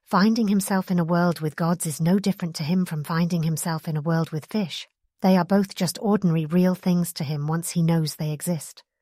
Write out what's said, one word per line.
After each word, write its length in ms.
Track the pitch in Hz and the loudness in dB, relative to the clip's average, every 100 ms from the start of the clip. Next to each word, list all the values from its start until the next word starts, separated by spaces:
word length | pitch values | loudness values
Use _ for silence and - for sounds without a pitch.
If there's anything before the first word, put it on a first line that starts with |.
Finding 440 | - 190 208 226 214 | -2 2 4 4 2
himself 420 | 202 - 190 - | 2 2 -2 0
in 80 | 180 | 0
a 60 | |
world 360 | 160 175 175 160 | 2 2 2 0
with 160 | 156 - | -4 -2
gods 300 | 170 175 165 | -2 0 -4
is 160 | 143 | -2
no 160 | 160 202 | 2 2
different 380 | 196 185 170 160 | 0 -2 -4 -6
to 80 | |
him 200 | 147 185 | -2 0
from 200 | 180 156 | 0 -4
finding 400 | 143 165 170 175 | -4 0 0 0
himself 440 | 160 156 175 160 - | 0 -2 -2 -4 -4
in 80 | 151 | -4
a 60 | |
world 300 | 147 160 160 | 0 0 0
with 160 | 156 - | -6 -6
fish. 400 | 220 175 - - _ _ _ | -4 -4 -8 -14 _ _ _
They 160 | 190 185 | 2 4
are 80 | 170 | 4
both 300 | 196 196 - | 2 0 -2
just 240 | 175 - | -4 -2
ordinary 460 | 220 208 196 165 151 | 0 2 2 0 2
real 260 | 175 180 | 2 2
things 400 | 180 190 175 175 | 2 0 0 0
to 100 | - | -4
him 220 | 143 151 147 | -6 -4 -2
once 260 | 165 175 | -4 -4
he 120 | 175 | 0
knows 320 | 165 165 156 - | 2 2 0 -4
they 160 | 156 | -6
exist. 520 | 151 - 165 - - _ _ | -6 -4 -6 -8 -20 _ _